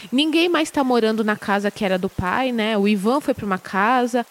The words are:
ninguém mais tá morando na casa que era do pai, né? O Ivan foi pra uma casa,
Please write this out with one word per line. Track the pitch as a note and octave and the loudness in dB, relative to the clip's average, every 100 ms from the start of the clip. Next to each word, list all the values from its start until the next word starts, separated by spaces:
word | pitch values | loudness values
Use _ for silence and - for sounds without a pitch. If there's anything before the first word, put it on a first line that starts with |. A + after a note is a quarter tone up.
| G3 | -4
ninguém | B3 D#4 D#4 F4 | 0 2 2 2
mais | E4 D#4 | 2 0
tá | - | 0
morando | C4 A#3+ A3 A3 | 0 2 2 0
na | G#3+ G#3 | -2 -2
casa | - G3+ G3+ | -2 -2 -2
que | - G#3 | -2 -2
era | F#3 | -2
do | F#3+ | -2
pai, | - F#3 G3 C4 | -4 -2 -2 -2
né? | A#3+ G#3+ A3 | -2 0 0
O | G3+ | 2
Ivan | G#3+ G3 C4+ | 2 0 0
foi | C#4+ B3 | 0 -2
pra | G#3+ | -4
uma | F#3 | -6
casa, | - G3 G#3 B3+ A#3+ A#3+ A#3 | -4 0 2 2 2 -2 -4